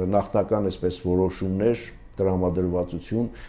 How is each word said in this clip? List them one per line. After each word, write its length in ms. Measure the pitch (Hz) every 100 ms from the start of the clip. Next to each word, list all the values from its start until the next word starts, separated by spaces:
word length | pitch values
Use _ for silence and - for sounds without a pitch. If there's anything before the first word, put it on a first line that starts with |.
| 92 101
նախնական 520 | 98 107 92 107 98
այսպես 280 | - 90 - 92
որոշումներ, 800 | 90 92 - 95 92 113 117 - - - -
տրամադրվածություն, 1120 | 95 92 90 87 90 90 87 85 - 110 117 -